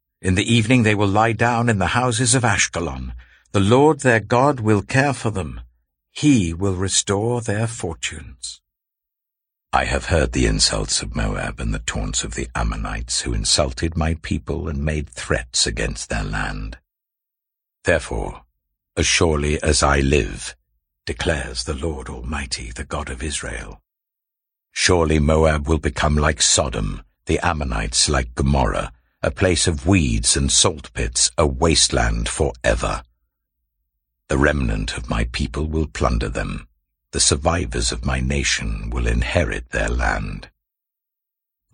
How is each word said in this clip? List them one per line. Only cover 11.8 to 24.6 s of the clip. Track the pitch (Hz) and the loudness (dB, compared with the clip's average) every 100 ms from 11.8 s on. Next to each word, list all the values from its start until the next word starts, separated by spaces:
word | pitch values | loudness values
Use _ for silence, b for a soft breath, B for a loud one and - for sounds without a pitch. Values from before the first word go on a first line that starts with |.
| - 57 50 - | -6 -6 -4 -4
of | 53 | -6
the | 67 67 | -6 -4
Ammonites | 57 55 55 52 52 - - | -2 -2 -2 -6 -6 -6 -4
who | - | -2
insulted | 57 50 - 69 - 82 78 | -2 0 2 0 -2 -4 -2
my | 78 | -2
people | 80 - 78 - 76 82 | -2 -2 -4 -2 -6 -4
and | 71 | -4
made | 73 76 73 | -2 -2 -6
threats | - - - - - 60 | -10 -2 -2 -2 -2 -2
against | 55 55 - - | -2 -4 -6 -4
their | 55 | -4
land. | 50 52 50 52 52 52 _ _ _ _ _ _ _ _ _ _ | -4 -4 -6 -6 -10 -12 _ _ _ _ _ _ _ _ _ _
Therefore, | - 85 - - 50 - - _ _ _ _ - | 0 2 0 -6 -6 -10 -18 _ _ _ _ -2
as | - | 0
surely | - 87 76 73 76 | 4 2 2 0 0
as | 80 73 | 2 2
I | 73 69 | 4 4
live, | 67 71 55 55 - - _ _ _ _ | 4 2 2 -6 -12 -16 _ _ _ _
declares | - - - 78 64 67 | -10 -4 -2 -2 -4 -8
the | - | -6
Lord | 73 82 76 - | -4 -6 -6 -10
Almighty, | 69 65 71 67 - 65 | -10 -8 -6 -6 -8 -10
the | - | -12
God | 73 78 73 | -8 -8 -8
of | 67 | -8
Israel, | 80 76 - - - - _ _ _ _ _ _ _ _ | -8 -8 -8 -10 -12 -16 _ _ _ _ _ _ _ _